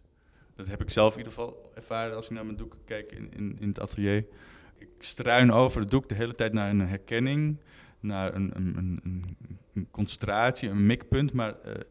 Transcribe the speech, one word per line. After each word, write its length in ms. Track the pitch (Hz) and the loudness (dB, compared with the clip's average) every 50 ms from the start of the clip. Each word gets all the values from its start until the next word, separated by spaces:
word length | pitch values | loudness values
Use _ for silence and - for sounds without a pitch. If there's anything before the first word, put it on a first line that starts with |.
| _ _ _ _ _ _ _ _ _ _ _ | _ _ _ _ _ _ _ _ _ _ _
Dat 120 | - 98 95 | -12 -10 -8
heb 140 | 101 101 | -6 -6
ik 80 | - - | -6 0
zelf 220 | - 113 107 110 - | 4 6 6 6 6
in 40 | 120 | 2
ieder 160 | 117 113 110 | -6 -12 -10
geval 380 | 120 117 117 - - - - - | -10 -10 -10 -10 -14 -20 -20 -20
ervaren 400 | 117 113 - 117 113 113 113 110 | -18 -10 -6 -4 -4 -4 -4 -6
als 100 | 110 113 | -8 -10
ik 60 | - | -10
naar 140 | 113 113 110 | -10 -10 -10
mijn 120 | 107 107 101 | -10 -10 -10
doeken 220 | 110 113 - - - | -10 -12 -14 -18 -14
kijk 260 | - 113 107 110 - | -10 -10 -10 -10 -12
in, 200 | - 110 107 107 - | -14 -14 -14 -12 -10
in, 220 | 104 104 101 - 104 | -8 -8 -8 -6 -6
in 80 | 107 104 | -4 -4
het 120 | 98 - | -4 -4
atelier. 460 | 101 98 - - 101 98 101 104 107 - - - - - - - - - - - | -6 -8 -4 -2 0 2 2 0 0 -4 -8 -20 -20 -20 -20 -20 -20 -20 -20 -20
Ik 120 | - - - - | -20 -20 -20 -16
struin 520 | - - - - 117 117 120 123 127 123 | -14 -12 -10 -4 2 4 6 8 8 10
over 300 | 110 113 131 131 - 123 | 8 8 6 6 4 0
het 100 | 104 101 | 0 2
doek 180 | 123 135 135 - | 2 2 2 0
de 60 | 110 | -4
hele 200 | 101 117 117 117 | -4 -4 -4 -2
tijd 180 | - 113 110 107 | -2 -2 0 0
naar 160 | 110 101 101 | 0 0 2
een 100 | 104 101 95 90 | 2 2 2 2
herkenning, 720 | 98 95 - - 117 117 123 135 143 147 151 151 151 151 - - - - - - _ _ | 0 -4 -6 -4 -2 0 0 2 2 0 0 0 -2 -4 -8 -16 -20 -20 -20 -20 _ _
naar 360 | - 104 101 95 95 95 92 | -6 -4 -4 -2 -2 -2 -2
een, 160 | 95 98 92 - | -2 -2 -2 -2
een, 180 | 92 92 90 - - | -2 -2 -2 -2 -2
een, 220 | 92 92 87 - - | -4 -4 -4 -4 -6
een, 340 | 92 92 92 90 90 87 - - - 92 95 - _ - | -6 -6 -6 -8 -8 -10 -12 -14 -16 -16 -18 -18 _ -8
een 140 | 101 95 - | -8 -8 -6
concentratie, 800 | - - 104 - - - - 101 101 107 117 127 127 - - 107 | -4 -4 -4 -4 -4 -6 -4 -2 0 2 2 2 0 0 -4 -2
een 160 | 98 101 101 | 2 4 4
mikpunt, 480 | 104 113 - - - - 131 147 139 - | 4 4 2 0 0 0 2 2 2 0
maar, 260 | 123 113 107 - - | -2 -2 -4 -6 -10
eh, 120 | - - - - - - | -12 -12 -12 -12 -12 -14